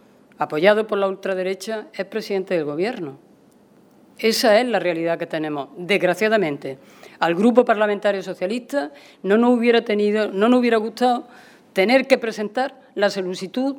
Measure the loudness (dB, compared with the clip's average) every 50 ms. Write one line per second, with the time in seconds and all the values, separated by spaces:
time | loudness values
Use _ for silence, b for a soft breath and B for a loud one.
0 | b b b b b b b -8 -6 -4 -2 2 4 4 4 4 2 -2 -2 -2
1 | -2 -2 -4 -4 -6 -6 -4 -4 -4 -4 -6 -6 -8 -10 -10 -10 -10 -12 -10 -10
2 | -10 -8 -8 -10 -6 -4 -4 -4 -4 -2 -2 -2 -2 -4 -4 -4 -4 -4 -4 -6
3 | -10 -12 -12 -16 _ _ _ _ _ _ _ _ _ _ _ _ _ _ _ _
4 | _ _ _ -4 -2 0 0 2 4 4 4 4 4 2 0 0 0 0 -2 -2
5 | -2 -2 -2 -4 -6 -6 -6 -6 -4 -4 -6 -6 -8 -10 -12 -12 -4 -2 -2 2
6 | 2 0 0 2 0 2 2 2 0 0 -4 -6 -8 -10 -12 -12 B B B B
7 | B B B B -2 0 0 2 4 4 6 6 6 6 4 2 2 0 0 0
8 | 0 -2 -2 -2 -4 -8 -8 -6 -6 -6 -6 -6 -8 -6 -6 -6 -6 -6 B B
9 | B B B B B 2 4 4 4 4 4 4 4 4 2 2 2 0 -2 0
10 | 0 0 0 0 -2 -2 -2 0 2 4 4 4 4 2 2 0 -2 -2 -4 -2
11 | 0 0 0 -2 -6 -12 B B B B B B B B -2 0 2 4 4 2
12 | 4 4 2 2 0 -4 -6 -6 -8 -6 -4 -4 -6 -6 -6 -14 B B B 0
13 | 0 0 0 -2 -6 -6 -6 -8 -10 -8 -6 -4 -4 -4 -4